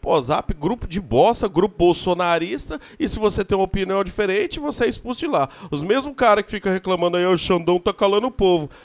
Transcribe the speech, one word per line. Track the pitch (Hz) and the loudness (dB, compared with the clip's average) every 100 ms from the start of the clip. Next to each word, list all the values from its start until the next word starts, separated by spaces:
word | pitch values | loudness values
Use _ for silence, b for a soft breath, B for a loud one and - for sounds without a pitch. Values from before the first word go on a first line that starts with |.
| - | 0
Pô, | 160 | 0
Zap, | 123 160 - | 0 -2 -2
grupo | 160 147 - - | -4 -4 -4 -6
de | 165 | -8
bosta, | 160 117 185 240 214 | 0 4 4 4 0
grupo | 160 196 185 | 0 0 4
bolsonarista, | 175 165 190 175 175 170 170 269 - 302 B B | 2 4 0 0 2 0 0 -6 -8 -12 B B
e | 220 | -4
se | 208 | 0
você | 214 208 | 0 0
tem | 190 196 | -2 0
uma | |
opinião | 190 196 185 196 | 0 -2 -2 -2
diferente, | 190 - 202 190 - - | -2 -2 0 0 -2 -4
você | 294 - 233 | -8 -2 -2
é | |
expulso | - 233 247 | -2 -8 -6
de | 330 | -2
lá. | 208 139 B 180 | 0 -2 B -8
Os | 147 | -6
mesmos | 160 247 277 269 | -4 -4 -6 0
cara | 247 208 | 2 2
que | 202 | 0
fica | 214 190 | -6 -2
reclamando | 185 185 180 175 175 | -4 -2 0 0 2
aí, | 180 | 2
"Ô, | |
o | 180 | 2
Xandão | - 180 165 180 | 2 0 2 2
tá | 185 | 0
calando | 190 202 202 247 | 0 2 2 0
o | |
povo", | - 190 175 147 B | 0 2 2 0 B